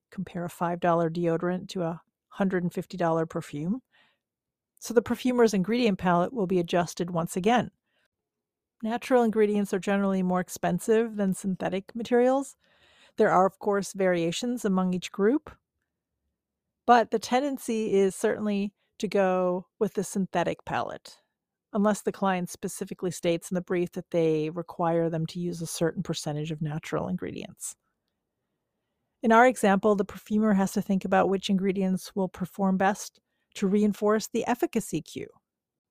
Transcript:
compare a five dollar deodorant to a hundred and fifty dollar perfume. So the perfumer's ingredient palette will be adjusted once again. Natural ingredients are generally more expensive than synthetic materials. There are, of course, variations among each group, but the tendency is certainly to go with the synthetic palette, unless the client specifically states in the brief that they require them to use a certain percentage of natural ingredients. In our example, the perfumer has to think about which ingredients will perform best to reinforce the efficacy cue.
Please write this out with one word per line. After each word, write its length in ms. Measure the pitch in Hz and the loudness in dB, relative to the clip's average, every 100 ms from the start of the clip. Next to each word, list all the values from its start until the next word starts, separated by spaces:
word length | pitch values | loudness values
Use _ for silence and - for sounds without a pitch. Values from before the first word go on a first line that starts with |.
| _ | _
compare 320 | - 175 175 | -12 -10 -8
a 60 | 170 | -8
five 320 | - 170 175 | -4 -4 0
dollar 280 | 175 170 165 | 2 2 2
deodorant 600 | 170 170 165 175 185 196 | 0 0 0 -2 -4 -6
to 120 | 190 | -6
a 200 | 165 170 _ _ _ | -6 -6 _ _ _
hundred 340 | - 196 185 | -2 0 0
and 120 | 175 | -2
fifty 240 | - - 185 | -4 -8 -2
dollar 280 | 170 165 160 | 0 0 -2
perfume. 560 | 165 - 143 165 254 - _ _ _ _ _ _ _ _ _ | -6 -8 -6 -4 -6 -8 _ _ _ _ _ _ _ _ _
So 140 | - | -2
the 80 | 233 | 0
perfumer's 520 | 220 233 254 247 226 | 2 0 0 4 4
ingredient 440 | 208 180 233 233 190 | 4 0 2 2 2
palette 360 | 180 175 185 | 2 2 2
will 120 | 233 180 | -2 0
be 140 | 185 | 0
adjusted 500 | 170 180 165 - 175 | 2 0 0 -4 -4
once 280 | 165 170 190 | -4 -4 0
again. 340 | 196 240 147 - _ _ _ _ _ _ _ _ _ _ | 2 2 0 -8 _ _ _ _ _ _ _ _ _ _
Natural 400 | 220 233 - 247 | -6 -4 2 4
ingredients 500 | 233 220 208 208 202 | 4 4 2 2 0
are 60 | 196 | -2
generally 420 | 202 196 196 190 | 0 0 2 0
more 200 | 180 180 | 0 0
expensive 760 | 180 - 175 175 - 220 233 208 | -2 -4 -2 0 2 2 2 0
than 180 | 196 | -2
synthetic 640 | 185 196 180 170 185 - 233 | -2 -4 -4 -2 -4 -6 -10
materials. 640 | 226 240 247 269 277 - _ _ _ _ _ - | 0 4 4 2 -2 -12 _ _ _ _ _ 2
There 140 | 208 | 4
are, 140 | 175 190 | 6 4
of 140 | - | 0
course, 340 | 208 202 185 | -2 0 -2
variations 720 | 190 185 175 170 - 247 247 208 | 0 0 2 0 -2 -4 -2 0
among 280 | 185 185 | 0 0
each 180 | 180 - | -2 -4
group, 440 | - 202 294 - - _ _ _ _ _ _ _ _ _ _ _ _ - | 0 2 2 -2 -20 _ _ _ _ _ _ _ _ _ _ _ _ 4
but 260 | 240 214 | 4 4
the 80 | 220 | -2
tendency 760 | - 254 294 262 - 220 220 | 0 0 0 -4 -4 -2 0
is 200 | 196 196 | 2 2
certainly 600 | - 208 220 208 202 202 - _ - | 0 -2 0 -2 -2 -4 -8 _ -8
to 80 | 190 | -2
go 600 | 202 190 185 180 180 - - | 0 2 2 0 -2 -6 -4
with 140 | 202 | -2
the 100 | - | -2
synthetic 640 | 185 202 185 180 165 - - | -4 -4 -2 -2 -2 -4 -6
palette, 520 | 120 - - - - _ _ _ _ _ | -6 -6 -10 -16 -20 _ _ _ _ _
unless 300 | 214 208 202 | 0 0 0
the 100 | - | -4
client 380 | - 196 180 180 | -2 -2 -2 -6
specifically 640 | - 185 - 190 - 185 | -8 -10 -8 -12 -8 -8
states 400 | - 175 170 - | -2 -2 -2 -2
in 40 | 180 | -6
the 60 | |
brief 300 | - 180 175 | -2 -2 -2
that 180 | 185 - | -6 -4
they 400 | 175 160 156 156 | 0 2 2 -2
require 580 | 175 165 - 170 170 165 | -6 -10 -2 0 2 0
them 200 | 165 160 | -2 -4
to 120 | 175 | -6
use 220 | 175 170 | -8 -6
a 60 | 165 | -8
certain 340 | - 170 - | -2 -2 -2
percentage 480 | 165 160 160 147 156 | -6 -6 -6 -6 -6
of 140 | 151 | -6
natural 440 | 156 156 - 156 - | -6 -6 -6 -6 -4
ingredients. 680 | 180 - - - - - - _ _ _ _ _ _ _ _ _ _ _ _ _ _ | -4 -6 -8 -12 -14 -14 -14 _ _ _ _ _ _ _ _ _ _ _ _ _ _
In 100 | 226 | 4
our 140 | 226 254 | 6 6
example, 500 | 233 208 196 220 202 | 6 2 4 4 2
the 80 | |
perfumer 500 | 196 185 - 214 220 | 0 -8 -4 0 2
has 180 | 196 190 | 2 2
to 80 | 208 | -2
think 240 | - 190 190 | -2 -2 2
about 240 | 190 180 | 2 4
which 180 | 190 - | 2 0
ingredients 640 | 196 196 190 185 190 - - | 0 0 0 0 -2 -4 -4
will 120 | 185 | -4
perform 480 | - 185 - 190 190 | -6 -8 -2 0 2
best 440 | 196 202 - - _ _ _ | 0 -2 -8 -18 _ _ _
to 140 | - 190 | -4 0
reinforce 580 | 208 208 190 208 214 - | 2 2 0 0 0 -2
the 220 | 226 - | -4 -2
efficacy 520 | 247 339 226 - 156 | -2 -2 -2 -4 -6
cue. 300 | - - - _ _ _ _ _ _ | -8 -12 -14 _ _ _ _ _ _